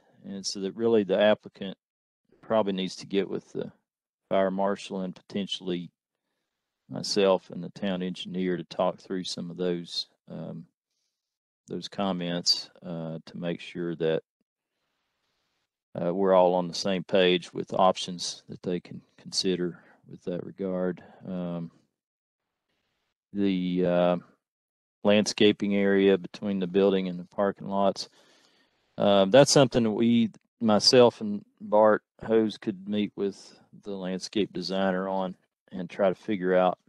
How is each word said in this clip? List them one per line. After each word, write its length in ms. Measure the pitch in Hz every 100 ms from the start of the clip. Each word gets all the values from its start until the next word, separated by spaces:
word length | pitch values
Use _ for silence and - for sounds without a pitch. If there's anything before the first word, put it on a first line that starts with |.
| _ _ 98
and 200 | 98 95
so 140 | 104
that 140 | 95 101
really 280 | 117 113
the 160 | 92 95
applicant 580 | 104 104 - - 98 - _ _ _ _ _ _
probably 320 | - 110 101
needs 220 | 95 92 -
to 80 | -
get 240 | 98 95
with 220 | 95 -
the 180 | 98 - - _ _ _ _ _
fire 220 | 98 95
marshal 500 | 95 98 101 - 98
and 140 | 92 -
potentially 760 | - 101 95 - 92 90 85 _ _ _ _ _ _ _ _ _ -
myself 600 | 87 87 104 95 92 -
and 140 | -
the 60 | 85
town 320 | - 101 92
engineer 560 | 92 90 - 90 92 85
to 60 | 82
talk 340 | - 92 85
through 240 | - 95
some 260 | 87 - 87
of 60 | 85
those, 500 | 90 87 85 - - _ -
um, 360 | 85 82 82 165 _ _ _ _ _ _ _ _ _ -
those 200 | 92 -
comments, 840 | - 98 90 87 87 - - - - 90
uh, 340 | 82 80 80 -
to 120 | 90
make 240 | 87 87
sure 340 | - 87 85 80
that, 260 | 80 92 - _ _ _ _ _ _ _ _ _ _ _ _ _ _ _ _ 92
uh, 120 | 87
we're 200 | 92 95
all 200 | 92 90 90
on 120 | 87
the 60 |
same 300 | - 101 92
page 500 | - 98 92 90 -
with 200 | 92 90
options 680 | 104 95 - - 90 - - -
that 120 | -
they 160 | 98 90
can 220 | - - - _
consider 600 | - - 95 87 90 82 _ _ _
with 120 | 90
that 220 | - 87 85
regard. 560 | 85 95 92 92 87 - - 92
Um, 460 | 92 87 85 82 - _ _ _ _ _ _ _ _ _ _ _ _ _ _ _
the, 540 | 101 101 92 90 90 90
uh, 320 | 87 90 90 - _ _ _ _ _ _ _
landscaping 720 | 104 104 101 - 104 - 101 101
area 420 | 98 98 98 92
between 420 | 87 - 104 98
the 80 | 90
building 400 | 98 98 95 92
and 100 | 87
the 80 | 90
parking 420 | - 101 - 107
lots, 420 | 98 98 - - _ _ _ _ _ _ _ _ -
um, 340 | 104 101 98
that's 200 | 123 143
something 320 | 151 135 127
that 80 | 113
we, 380 | 104 117 117 113 - _ _
myself 600 | 113 104 - 127 120 -
and 220 | 107 104 - _
Bart 420 | 104 104 107 104 - _ 104
Hose 320 | 113 110 -
could 300 | - 92 95
meet 220 | 104 104 -
with 420 | 101 95 - - _ -
the 120 | 104 98
landscape 560 | 92 92 - 107 92
designer 560 | 92 87 95 98 92 95
on 280 | 95 92 92 _ _ _
and 180 | 95 87
try 200 | - 196
to 60 | 90
figure 380 | - 101 92
out 240 | 92 92 -